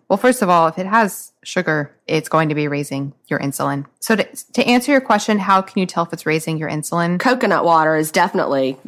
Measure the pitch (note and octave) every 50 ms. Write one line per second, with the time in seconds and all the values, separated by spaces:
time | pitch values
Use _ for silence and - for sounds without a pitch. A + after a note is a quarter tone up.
0 | _ _ F#3+ G3+ - B3+ B3+ - G#3+ F3+ F3+ E3+ E3 E3 E3 F#3 F#3 F#3+ G#3 A3+
1 | A3+ F#3+ - - - - _ _ _ - - F#3 F3 D#3+ D#3 D3+ D3 C#3+ - _
2 | _ - - D#3+ D#3 - - D#3+ D#3+ D3+ D3+ D3+ D3 D3 C#3+ C#3+ D3 C#3+ C#3 C3+
3 | C#3 C#3 - _ _ _ D3+ - C#3 C#3 C#3 - C#3+ C#3 C#3 C#3 C#3+ - _ _
4 | - - A3+ F#3+ - - - - - - - - A#3+ - A#3+ B3 B3 - D4 C4+
5 | C4 - - G#3 - - G#3+ G#3 F#3+ G3 G3 F#3+ F#3+ F#3+ - G#3 F#3 F3+ - -
6 | E3+ - - E3 - D#3 D3+ D#3+ D#3 - D#3+ D#3 D#3 - D3 D3+ D3+ - - E3+
7 | E3+ E3+ F3 F3+ - C4 - B3 A#3+ G#3 F#3 C#3+ - E3+ E3 D#3+ D#3 D#3 D#3+ D#3
8 | D#3 D3+ - F#3+ E3+ F#3 - - D#3+ - C#3 C3+ C3+ C3 C3 - -